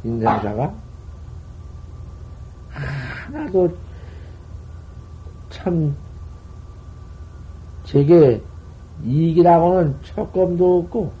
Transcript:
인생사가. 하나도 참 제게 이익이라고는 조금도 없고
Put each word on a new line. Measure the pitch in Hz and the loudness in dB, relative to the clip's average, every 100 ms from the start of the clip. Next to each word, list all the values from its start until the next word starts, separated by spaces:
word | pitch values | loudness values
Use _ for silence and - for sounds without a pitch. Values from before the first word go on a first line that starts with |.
인생사가. | 113 117 110 110 104 104 151 208 - - - - - - - - - - - - - - - - - - - - 139 139 123 - - | -2 0 2 2 0 -2 -2 -4 -14 -16 -16 -16 -14 -14 -16 -16 -16 -14 -16 -14 -14 -14 -16 -14 -16 -16 -14 -10 -6 -6 -8 -10 -10
하나도 | 302 294 185 180 - - - - - - - - - - - - - - - - - - | -8 0 4 2 0 -12 -14 -14 -14 -14 -16 -14 -14 -14 -16 -16 -16 -16 -16 -16 -16 -16
참 | - 190 170 151 143 - - - - - - - - - - - - - - - - - - | -6 -2 2 0 -2 -8 -14 -14 -14 -16 -16 -16 -16 -16 -16 -16 -16 -16 -16 -16 -16 -16 -14
제게 | - 143 143 170 143 110 - - - - - - | 0 2 8 10 10 6 -2 -16 -18 -18 -18 -10
이익이라고는 | 107 139 165 165 175 170 170 185 160 135 | -2 2 4 6 8 8 8 6 4 0
조금도 | - - 214 185 185 175 180 180 | -6 -6 -4 2 2 4 6 6
없고 | 170 233 180 - | 2 -2 -4 -6